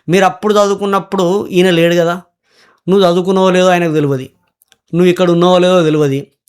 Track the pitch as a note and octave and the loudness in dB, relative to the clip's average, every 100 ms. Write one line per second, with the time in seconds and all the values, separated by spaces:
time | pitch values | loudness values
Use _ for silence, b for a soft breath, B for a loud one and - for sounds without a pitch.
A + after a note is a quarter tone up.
0 | b F#3 F#3 - G#3+ G#3 G3+ G3 G3+ G3 | b 0 0 -2 -2 0 0 -2 -2 -4
1 | F#3+ G3 F3 G3+ - F3 F#3 E3 E3+ F3 | -4 -4 -2 -2 -2 0 2 2 2 0
2 | E3+ F3+ - _ b b b b - G3 | -2 -4 -12 _ b b b b -2 2
3 | F3+ F3 F3+ F#3+ F#3+ F3+ F#3 F3 E3+ D3+ | 2 0 0 0 2 2 2 0 0 -2
4 | D3 C3+ C3+ _ _ _ _ _ _ E3 | -2 -4 -8 _ _ _ _ _ _ 0
5 | F3+ F3+ F3 E3+ F3+ F3+ F3+ F#3 D#3 D3+ | 0 2 0 2 2 2 2 2 0 0
6 | C#3+ C3+ - _ | -2 -2 -8 _